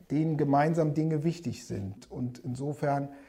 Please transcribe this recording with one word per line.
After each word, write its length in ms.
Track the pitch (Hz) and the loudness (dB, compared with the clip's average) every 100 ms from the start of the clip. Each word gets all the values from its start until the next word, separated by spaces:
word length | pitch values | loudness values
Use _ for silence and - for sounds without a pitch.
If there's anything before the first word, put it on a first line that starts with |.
| - | -4
denen 260 | 143 160 151 | 0 2 2
gemeinsam 560 | 147 139 151 165 156 | 4 4 4 4 2
Dinge 300 | 147 156 156 | 2 0 2
wichtig 420 | 160 165 127 110 - | 0 -2 -6 -8 -8
sind. 460 | 95 98 101 - | -6 -6 -10 -12
Und 280 | - 123 123 | -6 -6 -6
insofern, 720 | - 123 143 143 147 139 139 - | -8 -4 -4 -2 0 0 -2 -8